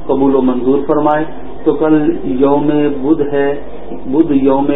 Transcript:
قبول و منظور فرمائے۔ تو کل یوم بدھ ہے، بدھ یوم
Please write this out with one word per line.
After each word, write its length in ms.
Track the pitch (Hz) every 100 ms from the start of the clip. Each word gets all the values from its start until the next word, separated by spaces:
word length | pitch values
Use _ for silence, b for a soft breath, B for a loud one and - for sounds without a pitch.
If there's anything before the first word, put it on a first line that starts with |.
| -
قبول 280 | 135 139 135
و 60 |
منظور 380 | 127 123 123 143 -
فرمائے۔ 380 | 151 151 151 156 - - -
تو 100 | 160
کل 380 | 143 156 156 147 -
یوم 460 | - 127 139 143 147 147 147 127
بدھ 200 | 135 160 139
ہے، 220 | 143 139 143 - - - - 127
بدھ 260 | 139 151
یوم 360 | 139 135 135 143